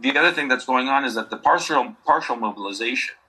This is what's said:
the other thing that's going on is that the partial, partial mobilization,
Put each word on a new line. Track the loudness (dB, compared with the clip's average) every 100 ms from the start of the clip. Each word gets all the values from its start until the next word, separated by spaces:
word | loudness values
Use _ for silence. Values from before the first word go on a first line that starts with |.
the | 0 2
other | 2
thing | 2 0
that's | 0 0
going | 0 2
on | 0 0
is | -4
that | -6
the | -2
partial, | 2 2 2 0 0 -4 0
partial | 0 0 -4
mobilization, | -4 -6 -10 -6 -4 -4 -6 -10